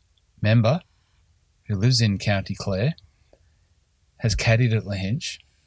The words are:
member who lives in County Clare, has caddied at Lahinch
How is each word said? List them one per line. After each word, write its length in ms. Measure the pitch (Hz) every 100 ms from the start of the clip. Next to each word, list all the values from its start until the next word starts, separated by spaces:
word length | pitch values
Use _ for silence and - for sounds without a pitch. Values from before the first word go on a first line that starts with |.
| _ _ _ -
member 400 | 104 117 110 170 - _ _ _ _ _ _ _ -
who 100 | 98
lives 240 | 120 120
in 180 | 113 98
County 360 | 107 98 85
Clare, 400 | 98 101 95 139 - _ _ _ _ _ _ _ _ _ _ _ _
has 160 | 113 -
caddied 360 | 117 113 123
at 100 | 110
Lahinch 540 | 92 90 95 143 - - _ _